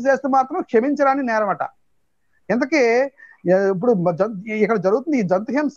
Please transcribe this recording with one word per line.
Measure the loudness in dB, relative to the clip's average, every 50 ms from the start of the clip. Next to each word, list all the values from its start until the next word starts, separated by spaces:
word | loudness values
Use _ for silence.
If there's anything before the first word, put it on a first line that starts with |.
| 0
చేస్తే | 0 0 0 0
మాత్రం | 0 0 0 0 0 -4 -8
క్షమించరాని | -4 0 0 0 2 0 0 0 2 0 0 0 -2
నేరమట. | -2 -2 -2 0 -2 -2 -4 -6 -10 _ _ _ _ _ _ _ _ _ _ _ _ _ _ _ -4
ఇంతకీ | -2 -2 0 0 2 2 2 2 2 2 0 -2 -6 _ -20 -20 -18 _ 0 2
ఏ, | 2 2 2 0
ఇప్పుడు | 0 0 0 0 2
మ-, | 2 0 0
జన్-, | 0 0 -2 -4 -4 -8 -10 -6
ఇక్కడ | -2 0 0 0 0
జరుగుతుంది | 0 0 0 0 0 0 -2 -2 0
ఈ |
జంతు | 0 0 0 -2 -2 -2
హింస | -2 -2 -2 0 0